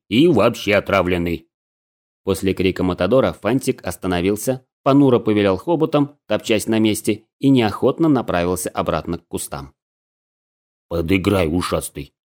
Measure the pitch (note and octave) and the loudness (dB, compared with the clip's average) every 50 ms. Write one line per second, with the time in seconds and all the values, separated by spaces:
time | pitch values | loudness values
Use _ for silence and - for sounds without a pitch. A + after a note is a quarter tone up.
0 | _ _ G2 B2 D#3+ F3+ D3 G#2 G2+ A#2+ A2+ - - G2 G#2 G2 - - F#2+ G2 | _ _ 2 4 4 4 4 4 2 2 0 -2 -2 0 0 2 2 2 2 2
1 | F2 F2+ F#2 F2 E2+ F2 E2 D#2 - _ _ _ _ _ _ _ _ _ _ _ | 2 2 0 -2 -2 -4 -4 -6 -8 _ _ _ _ _ _ _ _ _ _ _
2 | _ _ _ _ _ F#2+ F#2+ - G2 F#2+ F#2 - F#2 F#2 F2 - F2+ F#2 F2 F2+ | _ _ _ _ _ -4 -4 0 0 -2 0 2 0 0 0 0 -2 -2 0 -2
3 | F2+ F#2+ A#2+ C3+ A2+ F#2 D#2+ - - G2+ B2 C3+ - C3+ B2 - - F#2 F2 - | 0 2 2 2 2 0 -2 -4 -4 -2 -2 0 -2 -4 -6 -4 -8 -10 -10 -6
4 | - F#2 F2+ F2 F2 F#2+ G#2 G#2 - C3 B2+ B2+ - _ _ _ _ C#3+ C3+ C#3+ | -4 -4 -2 0 0 -2 -2 -2 -4 -4 -6 -6 -10 _ _ _ _ 2 4 4
5 | C#3+ C3+ A#2+ A2 - A2 G#2 G#2 G2+ G2 F#2+ F#2 - E3+ E3+ D3 D#3 - - D3 | 6 4 4 2 2 0 2 2 2 2 0 0 -2 -2 0 0 0 0 0 0
6 | C#3+ C#3 - _ _ _ G#2+ G2+ - - A2 G#2 - - A2+ A2 A2 A2 G#2 - | -2 -2 -6 _ _ _ -4 -4 0 0 0 0 0 -2 0 2 2 0 0 0
7 | - A2+ G#2+ G#2 - _ _ _ - C#3 C3+ B2+ A2+ G#2 F#2 - - B2 - - | -2 -4 -4 -4 -8 _ _ _ 0 2 4 4 2 0 -2 0 -2 -2 0 0
8 | E3 D#3+ C#3+ A#2+ A2+ - F2 F2 F2 F2+ F#2 - - - - G#2 F2+ F2+ E2 D#2 | 0 2 2 0 0 -2 -2 -2 0 -2 -2 -4 -6 -6 -6 -4 -4 -2 -4 -4
9 | D#2 E2+ E2+ D#2+ - _ - - - - - C#2+ C#2 C#2 _ _ _ _ _ _ | -4 -6 -10 -10 -10 _ -12 -12 -10 -10 -12 -12 -14 -16 _ _ _ _ _ _
10 | _ _ _ _ _ _ _ _ _ _ _ _ _ _ _ _ _ _ E2+ E2+ | _ _ _ _ _ _ _ _ _ _ _ _ _ _ _ _ _ _ -6 -4
11 | E2 D#2+ G2 G2 F2 G2 G2 F#2+ F2 D2+ D#2+ F#2 F2 - F#2 D#2+ - - - - | 0 0 0 0 2 2 2 2 0 0 -2 -4 -2 -2 -4 -4 -4 -8 -12 -14
12 | - - _ _ _ | -16 -16 _ _ _